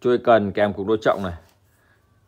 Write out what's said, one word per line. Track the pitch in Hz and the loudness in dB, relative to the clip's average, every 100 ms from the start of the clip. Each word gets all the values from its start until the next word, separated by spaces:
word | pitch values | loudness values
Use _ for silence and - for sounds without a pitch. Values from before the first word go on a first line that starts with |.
chuôi | 123 120 | -2 0
cần | 123 113 101 | 4 2 2
kèm | 95 104 | -2 -2
cục | 101 98 | -2 -2
đối | 110 | 0
trọng | - - | 0 -2
này. | 95 82 _ _ _ _ _ _ _ _ | -4 -10 _ _ _ _ _ _ _ _